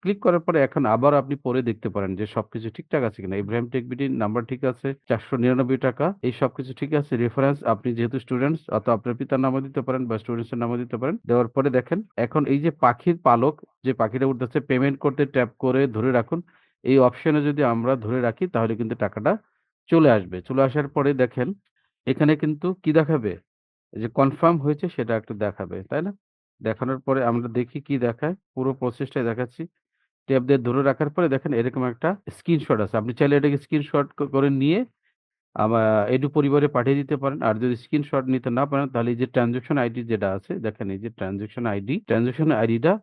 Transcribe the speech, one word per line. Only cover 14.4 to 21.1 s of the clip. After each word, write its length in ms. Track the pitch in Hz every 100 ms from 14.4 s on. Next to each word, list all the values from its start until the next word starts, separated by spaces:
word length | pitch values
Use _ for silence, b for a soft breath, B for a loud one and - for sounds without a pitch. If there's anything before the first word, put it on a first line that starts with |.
| 123 147
পেমেন্ট 400 | 120 131 139 139
করতে 260 | 147 139 139
ট্যাপ 240 | 135 117 _
করে 280 | 131 127 139
ধরে 240 | 110 123
রাখুন। 300 | 123 120 170 175 b b b
এই 140 | 123 135
অপশনে 440 | 123 - 165 151
যদি 220 | 147 147
আমরা 320 | 135 117 117 131
ধরে 260 | 107 127
রাখি, 260 | 123 110 185
তাহলে 280 | - 113 113
কিন্তু 200 | 113 117
টাকাটা 420 | 104 - 113 214 _ _ _ _ _
চলে 220 | 165 151
আসবে। 300 | 110 87 92
চলে 200 | - 131
আসার 240 | 135 139 143
পরে 260 | 151 139